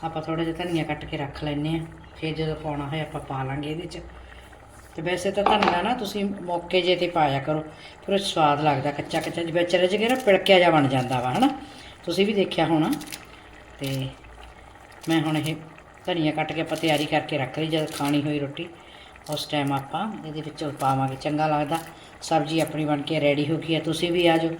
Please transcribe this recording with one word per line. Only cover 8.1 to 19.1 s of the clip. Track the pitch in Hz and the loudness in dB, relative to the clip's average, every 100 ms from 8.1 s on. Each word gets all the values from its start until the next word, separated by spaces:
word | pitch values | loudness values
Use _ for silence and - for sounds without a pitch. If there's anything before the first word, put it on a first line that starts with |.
ਉਹ | 196 | 0
'ਚ | |
ਸਵਾਦ | 196 - 151 143 | 0 2 4 4
ਲੱਗਦਾ। | 151 135 143 | 2 2 0
ਕੱਚਾ | 143 - 165 | -4 -4 -4
ਕੱਚਾ | 156 165 | -4 -6
ਜਿਹਾ | 170 | -2
ਵਿੱਚ | 165 175 185 | 0 2 4
ਰਿੱਝ | 180 196 | 4 2
ਕੇ | 220 | 2
ਨਾ | 262 240 | 2 4
ਪਿੜਕਿਆ | 190 190 190 | 4 8 6
ਜਿਹਾ | 175 | 8
ਬਣ | 160 139 | 6 4
ਜਾਂਦਾ | 131 123 131 | 2 0 0
ਵਾ, | 127 | 0
ਹੈ | 143 | 2
ਨਾ, | 269 302 - - - - - | 2 2 -12 -18 -20 -14 -6
ਤੁਸੀਂ | 170 202 | 0 2
ਵੀ | |
ਦੇਖਿਆ | 208 180 - 156 | 2 0 2 2
ਹੋਣਾ। | 160 165 294 - - - - - - - - | 4 2 0 -6 -14 -16 -20 -20 -20 -20 -10
ਤੇ | 139 135 131 - - - - - - - - - - | -6 -4 -6 -10 -20 -20 -20 -20 -20 -20 -20 -14 0
ਮੈਂ | 160 | 0
ਹੁਣ | 156 156 | 2 0
ਇਹ | 143 160 - - - - - | -2 -4 -10 -20 -20 -14 -6
ਧਨੀਆ | 175 151 | 0 0
ਕੱਟ | 151 156 | 0 -2
ਕੇ | 156 | -2
ਆਪਾਂ | 156 151 | -4 -2
ਤਿਆਰੀ | 160 147 151 | 2 2 2
ਕਰਕੇ | 156 147 151 | 0 0 -2
ਰੱਖ | 131 - | -2 -4
ਲਈ, | 160 | -2
ਜਦ | 156 151 | 0 -2
ਖਾਣੀ | - 143 147 | -2 0 2
ਹੋਈ | 147 147 | 2 -2
ਰੋਟੀ | 139 143 170 - - - - | -4 -8 -12 -12 -20 -20 -20